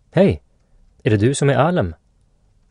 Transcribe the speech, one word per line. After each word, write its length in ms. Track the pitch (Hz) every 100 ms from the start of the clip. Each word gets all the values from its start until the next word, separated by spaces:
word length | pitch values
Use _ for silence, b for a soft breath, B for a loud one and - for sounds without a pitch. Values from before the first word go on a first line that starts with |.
| _
"Hej, 320 | 170 190 82 _ _ _ _ _ _
är 80 | 131
det 60 | 107
du 180 | 120
som 160 | 143 139
är 60 | 123
Alem?" 380 | 156 180 90 - _ _ _ _ _ _ _